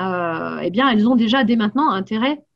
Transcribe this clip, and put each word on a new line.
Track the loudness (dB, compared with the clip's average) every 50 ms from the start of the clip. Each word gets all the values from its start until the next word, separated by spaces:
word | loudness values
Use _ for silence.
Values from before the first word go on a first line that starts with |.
euh, | -6 -4 -4 -4 -4 -4 -4 -6 -6 -6 -6 -6
eh | -6 -4
bien, | -2 0 2 2
elles | 2 4 4 4
ont | 4
déjà | 2 2 2 2 2 2
dès | 2 2
maintenant | 2 0 0 0 0 0 0
intérêt | 0 -2 -4 -6 -4 -2 -2 -2 -4 -6 -10 _ _